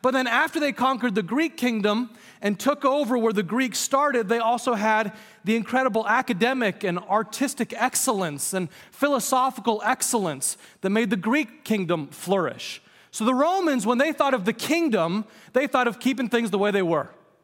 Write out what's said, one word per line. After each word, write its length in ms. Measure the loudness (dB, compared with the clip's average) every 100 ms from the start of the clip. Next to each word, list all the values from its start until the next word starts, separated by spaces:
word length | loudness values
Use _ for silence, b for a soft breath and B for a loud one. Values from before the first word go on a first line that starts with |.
but 80 | 2
then 160 | 2 2
after 320 | 2 0 0
they 120 | -2
conquered 440 | 0 0 2 0 0
the 80 |
Greek 340 | -2 0 -2 -2
kingdom 540 | -2 0 0 0 -4 B B B
and 180 | -4 0
took 240 | 0 0
over 340 | 0 0 0 2
where 160 | 2
the 80 | 0
Greeks 380 | -2 -2 -2 -4
started, 480 | -2 2 2 0 0
they 100 | 0
also 360 | 0 0 0
had 400 | 0 2 2 0 B B B -2
the 100 | -2
incredible 500 | 0 0 2 0 2
academic 760 | 0 0 0 0 2 -2 -2
and 160 | -4 -4
artistic 760 | 0 -2 -2 -4 -4 -2 -6 -2
excellence 760 | -2 0 -2 0 -2 -4 -6
and 160 | -4 -6 B B
philosophical 920 | -2 0 0 2 2 2 0 -2 0 0
excellence 720 | 0 0 0 0 -2 -6 -6 B B
that 80 | 0
made 200 | 0 2
the 80 | 0
Greek 460 | 0 0 0 -8
kingdom 440 | -2 -2 0 -2 -4
flourish. 760 | -12 -2 0 0 -4 -14 -14 b b b
So 120 | -2
the 100 | 2
Romans, 520 | 4 4 4 2 0 0
when 120 | 2
they 140 | 2
thought 220 | 2 2
of 120 | 2 0
the 80 |
kingdom, 720 | -4 0 0 2 2 0 -2 -4 B B
they 140 | -2 2
thought 200 | 2 0
of 120 | 0
keeping 300 | -2 -2 0
things 220 | 0 0
the 80 | 0
way 120 | 2
they 120 | 2
were. 260 | 0 0 -2 -14 _ _